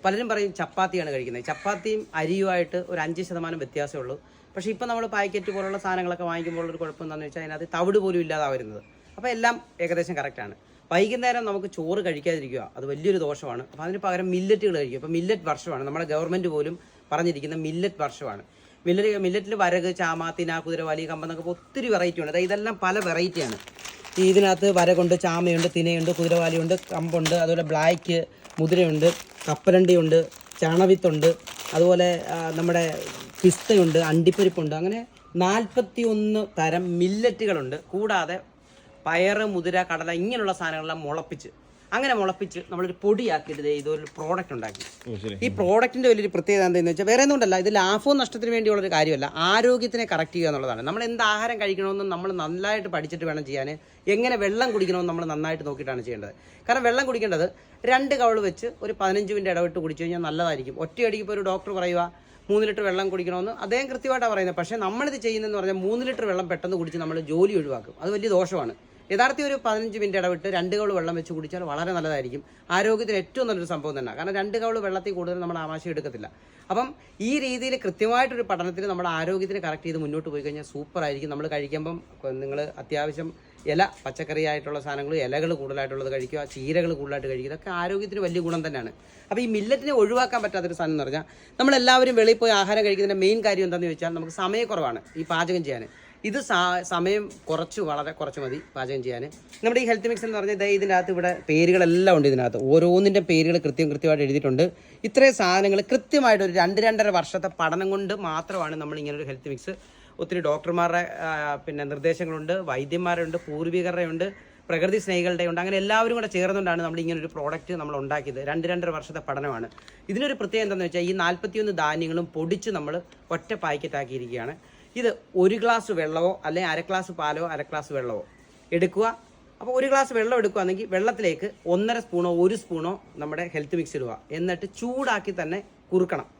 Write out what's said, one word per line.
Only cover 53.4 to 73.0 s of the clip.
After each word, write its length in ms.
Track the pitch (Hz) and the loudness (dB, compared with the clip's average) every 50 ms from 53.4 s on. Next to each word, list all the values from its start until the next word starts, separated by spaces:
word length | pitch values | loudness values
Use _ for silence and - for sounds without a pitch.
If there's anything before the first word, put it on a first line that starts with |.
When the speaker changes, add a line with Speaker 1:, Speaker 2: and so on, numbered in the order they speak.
| 147 135 | -6 -6
Speaker 1:
ചെയ്യാൻ. 200 | 139 135 135 143 151 156 - - - - _ - 202 | -6 -6 -4 -6 -8 -10 -14 -20 -20 -10 _ 0 2
എങ്ങനെ 220 | 208 233 254 247 220 202 | 2 2 0 0 0 0
വെള്ളം 280 | 196 202 226 247 254 220 | 0 0 0 0 0 2
കുടിക്കണമെന്ന് 360 | 214 196 170 180 180 180 175 | 0 2 2 0 0 0 -2
നമ്മൾ 140 | 165 170 170 160 156 | -2 -4 -4 -4 -4
നന്നായിട്ട് 320 | 151 156 156 160 160 156 147 | -4 -2 -4 -4 -4 -6 -8
നോക്കിയിട്ടാണ് 360 | 143 131 147 135 131 123 113 117 | -8 -8 -6 -6 -6 -6 -6 -8
ചെയ്യേണ്ടത്. 240 | 120 107 104 101 - - - - - - - - | -10 -10 -10 -14 -16 -18 -20 -20 -20 -18 -2 0
കാരണം 180 | 240 269 247 240 | 0 2 4 2
വെള്ളം 180 | 233 254 277 254 | 2 2 0 0
കുടിക്കേണ്ടത് 360 | 254 233 208 214 180 156 165 185 - - - _ - - - 240 | -2 -2 0 0 0 0 0 -2 -2 -8 -20 _ -20 -6 0 2
രണ്ട് 240 | 254 262 269 269 285 269 | 4 4 4 2 2 4
കവിൾ 180 | 247 233 226 220 202 190 | 4 4 4 4 0 -2
വെച്ച് 200 | 165 - - 240 - - - | -4 -4 -8 -10 -8 -8 -8
ഒരു 120 | 208 208 - | -8 -4 -2
പതിനഞ്ച് 320 | 196 190 190 202 208 190 208 | 0 0 2 0 0 -2 -2
മിനിറ്റ് 160 | 208 196 190 180 | -2 0 0 0
ഇടവിട്ട് 260 | 170 175 175 165 180 160 | 2 0 0 -2 -4 -6
കുടിച്ചു 200 | 160 156 147 170 | -6 -6 -4 -4
കഴിഞ്ഞാൽ 200 | 170 175 170 170 156 | -4 -4 -4 -4 -4
നല്ലതായിരിക്കും. 500 | 151 160 175 170 156 135 131 131 131 - 160 | -2 0 0 0 0 -2 -4 -10 -8 -8 -8
ഒറ്റയടിക്ക് 380 | 160 - - 240 226 214 214 214 | -8 -4 0 0 0 0 -2 -6
ഇപ്പോൾ 100 | 190 208 202 | -6 -6 -4
ഒരു 60 | 196 190 | -2 -2
ഡോക്ടർ 240 | 185 190 - 208 202 190 | -4 -4 -4 -6 -4 -2
പറയുക 220 | 180 180 175 175 170 175 - - - _ - - - - | -2 0 0 0 -2 -2 -6 -14 -20 _ -20 -20 -4 0
മൂന്ന് 160 | 202 208 220 214 | 2 2 2 2
ലിറ്റർ 140 | 202 208 208 196 | 0 0 0 0
വെള്ളം 200 | 180 185 196 196 180 | 0 0 0 -2 -2
കുടിക്കണമെന്ന് 400 | 185 180 170 180 180 180 214 226 - - | -2 -4 -4 -4 -4 -4 -4 -6 -8 -4
അദ്ദേഹം 200 | 202 220 254 269 269 | -2 0 0 0 -2
കൃത്യമായിട്ടാണ് 400 | 262 262 - 269 262 254 240 233 214 | -6 -6 -2 0 0 2 2 0 0
പറയുന്നത്. 240 | 196 190 185 180 175 | 0 0 -2 -2 -4
പക്ഷേ 160 | 170 170 220 233 208 | -4 -4 -4 -4 -4
നമ്മളിത് 340 | 190 208 233 285 294 277 262 202 | -4 -2 -2 -4 -4 -4 -2 -4
ചെയ്യുന്നതെന്ന് 340 | 226 226 220 220 214 208 202 | -2 -2 -2 -4 -4 -4 -2
പറഞ്ഞാൽ 200 | 185 190 190 190 185 | -2 -2 -2 -2 -2
മൂന്ന് 200 | 190 220 240 254 254 | -2 -2 -2 -2 -4
ലിറ്റർ 180 | 262 - 233 208 | -4 -4 -2 -2
വെള്ളം 160 | 185 185 190 170 180 | -2 -2 -2 -4 -4
പെട്ടെന്ന് 260 | 165 - 180 190 180 | -6 -4 -4 -4 -2
കുടിച്ച് 200 | 165 160 151 170 165 | -4 -4 -6 -6 -6
നമ്മൾ 160 | 156 160 165 160 143 156 | -4 -6 -6 -4 -2 2
ജോലി 220 | 165 185 202 214 180 | 2 4 4 4 0
ഒഴിവാക്കും, 340 | 156 143 131 117 107 - - - | -2 -2 -6 -8 -8 -14 -16 -8
അത് 100 | - 180 208 | -6 -4 -4
വലിയ 160 | 208 202 226 202 180 | -2 0 2 4 4
ദോഷമാണ്. 380 | 180 165 185 175 135 113 - - - - - - - - | 2 2 -2 -4 -4 -4 -8 -10 -16 -20 -20 -20 -8 -4
യഥാർത്ഥത്തിൽ 340 | 190 202 247 269 269 277 294 285 | 2 4 4 4 4 0 -2 -2
ഒരു 80 | 277 269 - | -2 -2 0
പതിനഞ്ച് 340 | 233 214 214 226 226 202 220 | 0 0 0 -2 -4 -4 -2
മിനിറ്റ് 180 | 208 202 190 196 | -4 0 0 0
ഇടവിട്ട് 280 | 180 180 180 170 151 190 190 | 0 0 -2 -2 -2 -2 -2
രണ്ട് 180 | 196 185 185 185 208 | 0 0 0 0 0
കവിൾ 140 | 214 202 196 185 | 0 0 0 0
വെള്ളം 180 | 160 165 170 170 | -2 -2 -4 -4
വെച്ച് 120 | 160 - 175 156 | -6 -6 -8 -8
കുടിച്ചാൽ 260 | 156 151 - 180 180 160 | -8 -8 -8 -8 -6 -6
വളരെ 200 | 143 147 170 175 185 | -4 -4 -4 -2 -2
നല്ലതായിരിക്കും. 460 | 175 156 156 156 139 131 123 120 143 - - - - - - 170 | -2 -2 -2 -2 -2 -4 -6 -8 -10 -12 -12 -20 -20 -8 -2 0
ആരോഗ്യത്തിന് 420 | 185 202 214 226 214 | 2 4 4 2 2